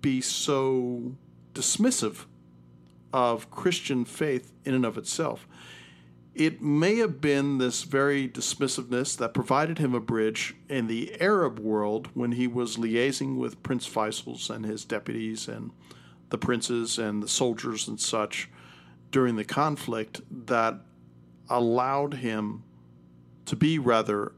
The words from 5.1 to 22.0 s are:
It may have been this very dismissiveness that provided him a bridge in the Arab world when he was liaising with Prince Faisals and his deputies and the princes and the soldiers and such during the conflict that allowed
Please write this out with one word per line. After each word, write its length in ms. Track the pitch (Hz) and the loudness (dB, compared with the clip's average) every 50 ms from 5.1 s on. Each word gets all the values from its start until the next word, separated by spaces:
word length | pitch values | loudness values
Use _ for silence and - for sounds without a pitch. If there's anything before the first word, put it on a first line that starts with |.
| - - 165 143 120 - - - - - - - - - - - - - - - - - - - - | -4 -2 -2 -2 -4 -6 -10 -18 -20 -20 -20 -20 -20 -20 -20 -20 -20 -20 -20 -20 -20 -20 -20 -18 -2
It 260 | - 156 156 156 - | 2 2 2 2 0
may 360 | - 151 147 147 160 185 208 | 0 2 4 4 6 4 4
have 260 | 233 226 214 156 135 143 | 4 2 0 0 0 2
been 340 | 147 143 139 139 143 143 | 2 4 4 4 2 2
this 280 | 131 127 127 120 - - | 2 2 2 0 -2 -6
very 440 | - - 139 139 143 143 139 135 127 | 0 2 2 4 4 2 2 0 -2
dismissiveness 880 | 120 - 120 - - - 143 131 - - 127 120 123 123 131 139 - | -4 -6 -6 -6 -2 0 0 0 0 -2 -4 -2 0 0 0 0 -2
that 160 | - 123 113 - | -2 -2 -2 0
provided 460 | - 120 - 131 131 151 160 165 160 | -2 2 4 4 4 4 2 0 0
him 160 | 156 131 123 | 2 2 2
a 60 | 120 | 0
bridge 540 | 110 113 117 113 110 110 110 - - - - - - - | 0 0 0 2 2 2 2 0 -4 -6 -8 -12 -10 -4
in 180 | 139 131 117 | -2 -2 0
the 320 | 113 113 113 123 - - - | 0 -2 -2 -4 -6 -4 0
Arab 400 | 160 190 214 196 175 135 117 113 | 2 2 4 4 2 2 0 -2
world 520 | 107 110 107 107 104 104 107 110 - - - | -2 0 0 2 2 0 0 -2 -4 -4 -4
when 200 | 131 123 120 117 | -2 0 0 2
he 140 | 120 123 | 2 0
was 300 | 123 120 123 123 117 110 | 0 0 0 -2 -2 -2
liaising 600 | 113 117 113 110 117 123 139 135 - 139 135 135 127 | -2 -2 2 2 4 2 2 2 0 -2 -2 -2 -2
with 240 | 123 120 - - - | -2 -4 -6 -8 -6
Prince 260 | - 135 120 - - | -4 -4 -2 -4 -4
Faisals 640 | - - 107 107 110 - - - 120 117 - - | -2 0 0 0 -2 -6 -8 -10 -10 -8 -8 -8
and 160 | 113 110 110 | -6 -6 -6
his 180 | 107 107 104 - | -6 -6 -8 -6
deputies 640 | - 113 107 104 - 117 113 113 110 110 107 - - | -6 -6 -4 -4 -4 -6 -4 -4 -6 -6 -8 -8 -10
and 220 | 113 110 104 - - - - - - - - - - - - - | -10 -10 -10 -12 -14 -16 -20 -20 -20 -20 -20 -20 -20 -20 -10 -6
the 80 | - | -6
princes 640 | 110 - - 123 117 117 - 123 117 117 113 - - | -4 0 0 0 0 0 0 -2 -2 0 -2 -2 -2
and 240 | 113 107 104 104 104 | -2 -2 -2 -2 -2
the 60 | 101 | -2
soldiers 600 | - - 135 123 117 113 - 127 113 107 - - | 0 2 2 2 0 0 -4 -6 -4 -4 -4 -6
and 100 | 110 107 | -4 -4
such 520 | - - - 113 107 104 - - - - - - - - - - - - - - - - | -4 -2 0 0 -2 -2 -2 -8 -8 -10 -14 -20 -20 -20 -20 -20 -20 -20 -20 -20 -20 -2
during 260 | - 135 131 123 117 | 2 2 4 4 2
the 80 | 107 107 | 0 -2
conflict 760 | - - 147 147 156 151 143 - - 117 113 110 110 - - - - | -2 0 0 2 2 0 -2 -4 -6 -4 -4 -4 -6 -10 -16 -16 -14
that 520 | - 131 117 113 127 117 113 113 113 - - - - - - - - - - - - - - - | -14 -14 -4 0 2 2 4 2 0 -2 -12 -20 -20 -20 -20 -20 -20 -20 -20 -20 -20 -20 -6 -2
allowed 680 | 123 123 120 117 117 123 127 131 135 139 | 0 2 2 4 4 2 2 2 2 0